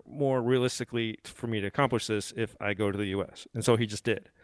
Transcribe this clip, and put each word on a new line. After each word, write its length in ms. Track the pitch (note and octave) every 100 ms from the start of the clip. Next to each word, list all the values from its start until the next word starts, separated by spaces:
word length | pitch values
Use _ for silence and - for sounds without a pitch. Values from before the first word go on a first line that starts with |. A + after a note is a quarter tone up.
| -
more 340 | D3 C#3 C3
realistically 720 | A#2 B2+ B2 - A#2+ A#2+ A2+ A2
for 240 | - - A#2
me 120 | A2
to 60 | G2
accomplish 380 | - C3+ A#2 -
this 260 | G#2 - -
if 180 | A2+ -
I 140 | G#2 G2+
go 160 | G2+
to 60 | G2+
the 100 | G2+
U 160 | G2
S." 240 | F2+ - - A#2+
And 100 | A2
so 100 | A2+
he 100 | A2+
just 160 | G#2
did. 260 | - G2+ - _